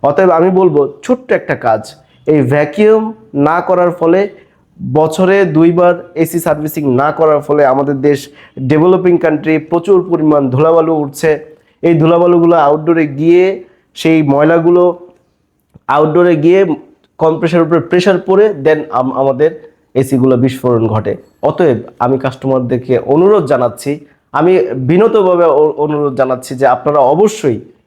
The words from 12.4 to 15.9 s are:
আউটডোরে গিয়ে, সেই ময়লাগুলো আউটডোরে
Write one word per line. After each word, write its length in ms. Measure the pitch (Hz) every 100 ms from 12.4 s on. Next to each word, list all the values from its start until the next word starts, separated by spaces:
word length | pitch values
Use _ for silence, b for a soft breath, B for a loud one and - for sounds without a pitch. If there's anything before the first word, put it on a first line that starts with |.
| 170 170
আউটডোরে 520 | 147 151 156 165 156
গিয়ে, 560 | 135 160 175 185 196 B B B
সেই 300 | - 160 160
ময়লাগুলো 840 | 151 139 151 170 165 175 180 175 - _ _ _ _ _ _ -
আউটডোরে 480 | -